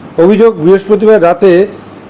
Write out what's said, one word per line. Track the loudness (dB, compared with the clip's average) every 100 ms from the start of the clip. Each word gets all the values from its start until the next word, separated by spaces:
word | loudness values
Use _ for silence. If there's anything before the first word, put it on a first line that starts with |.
| -12 -2
অভিযোগ, | 0 2 0 0
বৃহস্পতিবার | 0 0 0 -2 0 2
রাতে | 0 0 0 0 -2 -6 -20 -20 -20